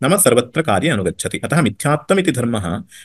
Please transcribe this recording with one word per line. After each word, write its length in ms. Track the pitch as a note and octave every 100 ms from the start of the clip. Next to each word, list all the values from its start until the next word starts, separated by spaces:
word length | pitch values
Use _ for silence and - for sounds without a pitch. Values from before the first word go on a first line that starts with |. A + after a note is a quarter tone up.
नाम 140 | C3+ G3+
सर्वत्र 460 | - A#2 A#2 E3
कार्ये 280 | D#3+ G2 D3+
अनुगच्छति। 500 | A2+ F2+ - - -
अतः 180 | - D3+
मिथ्यात्वमिति 720 | B2 - C#3+ D3 - G3 F#3
धर्मः 500 | B2 A#2 A2 E2+ F#2 - -